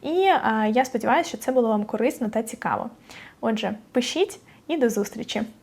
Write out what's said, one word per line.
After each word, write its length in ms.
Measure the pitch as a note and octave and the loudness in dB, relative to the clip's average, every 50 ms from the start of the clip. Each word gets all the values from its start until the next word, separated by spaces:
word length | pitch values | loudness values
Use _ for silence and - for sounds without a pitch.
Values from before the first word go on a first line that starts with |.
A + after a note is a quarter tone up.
| - | -4
І, 60 | C#4 | -2
е, 600 | D#4 F4+ F#4+ F#4+ F4+ - - A3 A3 A3 G#3+ G#3+ A3 | 0 2 4 4 4 4 2 0 0 2 2 2 2
я 100 | A#3+ C4 | 2 2
сподіваюся, 440 | B3+ - A#3 A3 A3 A#3+ - - - | 2 0 -2 0 2 2 2 2 -2
що 100 | - A3+ | -6 -8
це 140 | - - C4 | -4 0 2
було 160 | C4 A#3+ A3+ | 2 4 4
вам 160 | A3 G#3 G#3 | 2 0 0
корисно 440 | G#3 - G#3+ A3 C4 D#4+ - A#3+ G#3 | -2 -2 0 0 0 0 0 -4 -2
та 140 | A3 A3 A3+ | -2 -2 -4
цікаво. 480 | A3+ - - - - - - - A#3 - - - - - - - - - _ | -4 -8 -6 -4 -2 -2 -2 -4 -6 -10 -16 -20 -20 -20 -20 -20 -20 -18 _
Отже, 340 | - A3+ A3 G#3+ G#3+ F#3+ G#3 G#3+ - - _ | -2 -2 -2 0 -2 -4 -6 -6 -12 -2 _
пишіть 460 | B3+ B3 - - D#4 F#4 - - - - - - - _ - | -2 -2 0 0 0 0 0 -2 -16 -18 -20 -20 -20 _ -4
і 80 | D4+ | 0
до 140 | D#4+ C4 A#3 | 2 2 2
зустрічі. 520 | G#3 G#3 G3+ - - A3 A#3+ - - G#3+ A3 - - - | 2 0 -4 -4 -6 -12 -10 -6 -6 -6 -6 -6 -10 -20